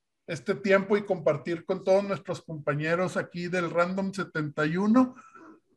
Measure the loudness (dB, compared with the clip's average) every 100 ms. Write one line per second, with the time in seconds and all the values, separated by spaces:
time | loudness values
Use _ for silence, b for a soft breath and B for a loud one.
0 | _ _ -12 -8 -4 -2 4 4 4 0
1 | 0 0 0 0 -4 -6 -4 -2 2 2
2 | 2 -6 -6 -10 -10 -8 -4 -2 -2 -2
3 | -2 -4 -6 -8 -4 -4 -2 0 0 -2
4 | -4 -4 -6 -4 -4 -2 0 2 4 6
5 | 4 b b b b b _